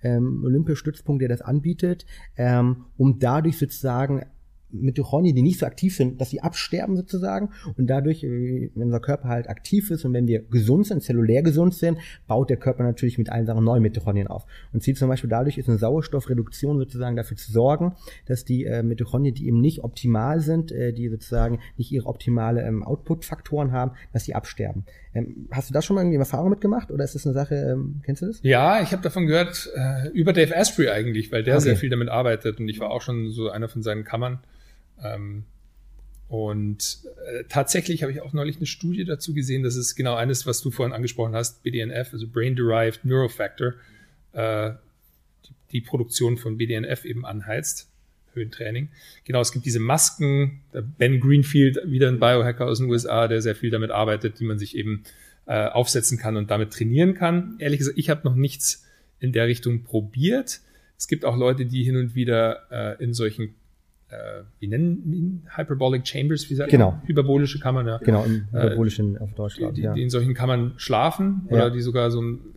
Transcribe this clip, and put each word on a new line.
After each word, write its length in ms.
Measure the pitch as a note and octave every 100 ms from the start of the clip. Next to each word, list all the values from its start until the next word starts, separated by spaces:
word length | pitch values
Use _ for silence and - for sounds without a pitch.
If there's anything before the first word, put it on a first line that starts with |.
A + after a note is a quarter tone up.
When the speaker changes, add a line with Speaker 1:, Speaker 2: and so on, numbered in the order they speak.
Speaker 1:
ähm, 400 | B2 A#2+ B2+ B2+
Olympiastützpunkt, 760 | B2+ C#3 D#3+ C#3+ D3 - - C#3
der 80 | B2+
das 120 | A#2+
anbietet, 640 | - C#3+ D#3 F3 F3+ F3+ - - - -
ähm, 480 | B2 B2 B2 B2 - -
um 220 | C3+ C3
dadurch 380 | B2+ D3 D#3+ D#3+
sozusagen 680 | C3+ - C3 B2 C#3 C3+ - - - - -
Mitochondrien, 640 | A2 C3+ B2+ - D3 F3+ B2+
die 60 |
nicht 160 | C#3+ F3+
so 80 | B2+
aktiv 300 | - F#3 -
sind, 260 | B2+ B2+
dass 80 | C3
sie 120 | D3
absterben 540 | E3+ - - F3 - F#3
sozusagen 540 | F3+ F#3 F#3+ F#3+ G#3 - - G#2+
und 120 | B2
dadurch, 360 | C3+ D3 D#3+
äh, 460 | C3+ A#2+ B2 B2+ B2 A2
wenn 80 |
unser 160 | A#2+ A#2
Körper 280 | C#3+ C#3+ B2
halt 220 | A#2+ -
aktiv 400 | A2+ - G3+ G#3
ist 160 | D#3+ C3
und 80 |
wenn 140 | B2 A#2+
wir 160 | A2
gesund 420 | - A#2 G#2+ D#3+ G3+
sind, 160 | E3
zellulär 400 | - A#2+ A2 B2+
gesund 320 | E3 D3+ F3+
sind, 240 | F3+ E3+ D#3+ - - -
baut 240 | C3 C3+
der 60 | B2
Körper 260 | C3 B2
natürlich 340 | B2 A#2 B2 A#2
mit 140 | A2+
allen 160 | A#2 A2+
Sachen 160 | A2+
neue 160 | A2+ A#2+
Mitochondrien 480 | G#2+ A2 G#2+ G2+ G2
auf. 180 | E2+ - - -
Und 120 | A2+
Ziel 120 | - C3
zum 140 | C3
Beispiel 180 | C3 A#2
dadurch 300 | A2+ C#3+ C#3+
ist 100 | B2
eine 100 | A2
Sauerstoffreduktion 960 | A2+ D#3 D#3 C#3 B2+ A#2+ A2+ - C#3 C#3+
sozusagen 380 | C3 B2 B2 A#2
dafür 200 | A2+ G#2
zu 160 | -
sorgen, 440 | A2+ C3 D3+ F3 - - - -
dass 180 | B2 -
die, 200 | B2+ A2
äh, 180 | A#2
Mitochondrien, 500 | A#2 A#2 A#2 C3 C#3+
die 140 | C3+ B2+
eben 120 | A#2
nicht 240 | D3 -
optimal 560 | A#2 - B2 A2 B2 D#3+
sind, 320 | D3+ E3 D#3+
äh, 220 | B2+ B2
die 160 | A#2 A#2+
sozusagen 520 | A2 - A#2+ A#2 A#2 - -
nicht 160 | -
ihre 140 | C3+ A#2+
optimale, 560 | A2+ - A#2+ A2+ A#2
ähm, 220 | A2+ A2
Output-Faktoren 880 | - C3+ - E3 - E3 - D3 C#3
haben, 220 | B2+ B2+ - -
dass 120 | A2+ -
die 100 | -
absterben. 500 | - - G2+ G2 - - - A#2
Ähm, 320 | A#2+ - -
hast 220 | B2+ B2+
du 20 |
da 80 | D3
schon 140 | D#3 G3
mal 60 |
irgendwie 180 | F3+ D3+
Erfahrung 320 | - D3 F#3+
mitgemacht 400 | G#3 G3+ A3+ -
oder 120 | C#3+
ist 120 | C#3+ C#3+
das 100 | C#3+
eine 80 |
Sache, 220 | C3 C#3+ C#3+
ähm, 460 | C#3 C3 C#3 C#3+ C#3
kennst 160 | C#3
du 60 | F#3
das? 120 | A3
Speaker 2:
Ja, 400 | C3+ B2 D#3 G#3+
ich 100 | E3
hab 80 | F#3
davon 240 | F3 F#3 D#3
gehört, 460 | E3 F3 - - -
äh, 340 | C3 C3+ C#3+
über 220 | F#3+ E3
Dave 240 | E3 D#3 E3+
Asprey 340 | - - B2+
eigentlich, 420 | G#2 A#2+ A2 A2
weil 100 | A#2
der 120 | A2+ C#3+
Speaker 1:
Okay. 80 |
Speaker 2:
sehr 120 | C#3+ G2
viel 140 | C3+
damit 200 | A#2+ A#2+
arbeitet 500 | A2+ B2 A2 A2+ G#2+
und 100 | A2
ich 100 | G#2+
war 120 | G#2+
auch 100 | A#2+
schon 300 | - A#2 A2
so 180 | A2+ A2
einer 180 | G#2 A2+
von 140 | A#2
seinen 220 | A2 G#2+
Kammern. 340 | G#2+ A2+ B2+ B2+ - - - - _ -
Ähm, 440 | G#2+ G#2+ G2+ G#2 G#2 - - _ - - - - -
und, 800 | A2 G#2+ G#2+ G#2 G#2 - - - - -
äh, 140 | A#2+ -
tatsächlich 560 | D3 C3+ F3+ E3+ E3
habe 80 | C#3+
ich 100 | C#3
auch 120 | C#3
neulich 240 | D3 D3 -
eine 80 | D3+
Studie 400 | - E3+ F#3+ F3+
dazu 280 | D3 -
gesehen, 300 | D3 C3 C3
das 140 | B2+ B2
ist 180 | A#2+ -
genau 200 | B2+ A#2
eines, 300 | B2 B2+ C3+
was 160 | A#2
du 100 | C3+
vorhin 220 | - B2
angesprochen 420 | A#2 B2 - A2+ A2+
hast, 280 | A#2 -
B 80 | A#2
D 80 | A#2+
N 100 | A2
F, 220 | A#2+ B2
also 160 | A2+ A2+
Brain 300 | A#2+ B2+ B2+
Derived 480 | A#2 A2+ A2+ - C3
Neurofactor, 720 | C3 B2 - G2+ - B2 A#2+ - - - _ _
äh, 380 | - A2 G#2+ A2 A#2+ _ _ _ _ _ _ -
die, 80 | - _
die 80 | B2
Produktion 560 | - B2 A#2 - A#2+ A#2+
von 220 | A#2 A2
B 80 | A#2
D 80 |
N 100 | A2
F 220 | - - -
eben 200 | A#2+ -
anheizt, 640 | G#2 G#2 A#2 D3+ - - _ _ _ _
Höhentraining. 560 | B2 A2 - A2 A#2+ D3 - - -
Genau, 160 | - B2+
es 140 | A#2+
gibt 120 | B2+ C3
diese 140 | A2+
Masken, 840 | A2+ D#3 - - C#3+ C#3 C#3 - -
der 80 | B2+
Ben 400 | A#2 - C3 C3
Greenfield, 580 | C3+ C#3+ C#3 C#3+ C3+ C3+ F3+
wieder 240 | C3 C3
ein 100 | B2
Biohacker 460 | A#2+ B2 A#2+ A#2+ B2
aus 140 | A2+
den 100 | B2+
U 40 |
S 120 | A#2+ A#2
A, 240 | A2+ A2+
der 120 | A2+
sehr 140 | A2+ G#2
viel 140 | A#2+
damit 220 | A2 A2
arbeitet, 500 | G#2 G#2+ G#2+ A2 -
die 20 |
man 160 | A2+ G#2
sich 160 | G2+ G#2+
eben, 280 | G#2+ G#2 - - - _ -
äh, 220 | G#2+ A2
aufsetzen 500 | A#2+ B2 B2+ - A#2
kann 180 | A2 A2
und 160 | G#2
damit 220 | G#2 G#2+
trainieren 400 | - A2+ C3+ F#3
kann. 420 | F#3+ E3+ F3 F#3 -
Ehrlich 200 | D3 C#3+
gesagt, 180 | C3+ E3
ich 120 | D#3
habe 180 | D3+ C3
noch 80 | B2+
nichts 500 | C3+ - - - _ _ _ _
in 100 | B2+
der 160 | A#2+ A#2
Richtung 360 | A#2+ A#2+ A#2
probiert. 760 | - A2+ G#2 B2 F3 C4 B3+ - _ _ _ -
Es 100 | -
gibt 160 | -
auch 140 | C3+ B2
Leute, 280 | B2 C3 B2
die 180 | B2+
hin 120 | B2 B2+
und 200 | B2 B2
wieder, 480 | B2 A2+ A2+ A2+ -
äh, 320 | A#2 G#2+ -
in 120 | A#2+
solchen, 420 | A#2 A2 G#2+ G#2+ - _ _ _ _ _
äh, 300 | A2+ G#2+ G2+ G#2 _
wie 80 | G#2
nennen 360 | A#2 F3 F3 E3
wir 120 | E3+
ihn? 280 | F3 F3+ - -
Hyperbolic 480 | D3 C3+ C3 C3
Chambers, 460 | C3 C#3 D3 D3+ -
wie 60 | C#3
sagt 160 | C#3+
Speaker 1:
Genau. 220 | C3+ F#2+
Speaker 2:
man? 140 | F#2 -
Hyperbolische 520 | C#3+ C#3 C#3 C#3 C#3+
Kammern, 260 | C3 C3 A#2
ja. 140 | A2+
Speaker 1:
Genau, 240 | A2+ G#2+
in 240 | A2 A2 G#2
Speaker 2:
Äh, 120 | A#2
Speaker 1:
hyperbolischen 560 | A#2 A#2 A2 - G#2 G2
auf 160 | G#2+ -
Deutsch, 180 | G#2
Speaker 2:
die, 60 | -
Speaker 1:
glaub 120 | -
ich, 40 | C#3
Speaker 2:
die, 60 |
Speaker 1:
ja. 100 | G#2+
Speaker 2:
die 80 | G#2+
in 80 | B2
solchen 240 | B2 C3
Kammern 400 | B2 B2+ B2 A#2+ -
schlafen 640 | - G#2+ D#3 F3+ G3 G3 F#3
Speaker 1:
Ja. 80 |
Speaker 2:
oder 160 | A#2 A#2+
die 120 | B2
sogar 280 | A#2+ B2 A#2+
so 100 | A#2
ein 200 | A#2 A#2+ -